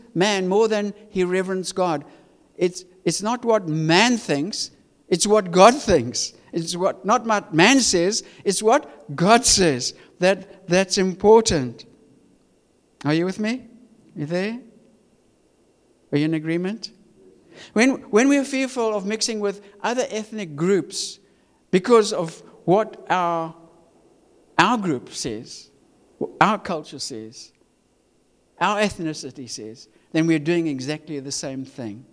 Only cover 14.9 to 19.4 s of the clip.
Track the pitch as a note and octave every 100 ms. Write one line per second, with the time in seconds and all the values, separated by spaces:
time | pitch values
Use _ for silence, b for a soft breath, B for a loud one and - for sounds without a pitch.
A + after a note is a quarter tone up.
14.9 | _ _ _ _ _ _ _ _ _ _
15.9 | _ - D3+ D#3 D#3+ D#3+ E3+ F#3 A3 -
16.9 | _ _ _ - _ _ B B G#3 B3+
17.9 | - - G#3 C4+ C#4+ C4+ C4 C4 B3+ A3+
18.9 | G#3 G3 A3 A3+ A3